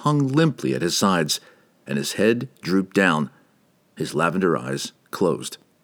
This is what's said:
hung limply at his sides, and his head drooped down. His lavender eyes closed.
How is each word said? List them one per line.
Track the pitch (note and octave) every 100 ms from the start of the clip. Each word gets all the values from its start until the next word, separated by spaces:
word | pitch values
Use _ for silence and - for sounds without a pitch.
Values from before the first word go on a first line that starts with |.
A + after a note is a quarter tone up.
hung | D3 D3 C3+
limply | D3 D#3+ - C2
at | B1+
his | E2+ -
sides, | G2+ F2 D2+ - - _ _ _ -
and | C#2+
his | C#2+
head | - A2 A#2+ C3 _
drooped | E2 F#2+ F#2
down. | G2 F#2+ D#2 C#2 _ _ _ _ _ _ -
His | D#2+
lavender | D2+ E2+ F2+ F#2 C2
eyes | C2 C#2 - _ _
closed. | - F2 - - - _ _